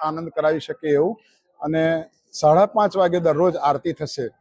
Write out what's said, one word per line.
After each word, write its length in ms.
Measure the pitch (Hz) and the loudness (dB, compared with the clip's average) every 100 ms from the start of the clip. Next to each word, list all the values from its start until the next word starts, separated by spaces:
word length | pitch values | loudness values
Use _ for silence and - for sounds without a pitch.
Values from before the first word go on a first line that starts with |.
આનંદ 260 | 156 160 165 | -6 -6 -8
કરાવી 320 | 156 151 160 | -2 -2 -2
શકે 280 | - 151 160 | -4 -8 0
એવું. 280 | 143 165 220 _ _ _ - | 0 0 -4 _ _ _ -12
અને 440 | 151 160 160 165 160 _ _ | -6 -2 0 -2 -6 _ _
સાડા 340 | - 151 160 202 | 0 4 4 4
પાંચ 300 | 214 208 190 | 2 0 2
વાગે 240 | 180 175 | 0 2
દરરોજ 360 | 170 147 180 165 | 2 2 2 2
આરતી 360 | 143 143 170 | 0 0 -2
થશે. 360 | 160 151 - 117 - | -6 -8 -8 -8 -10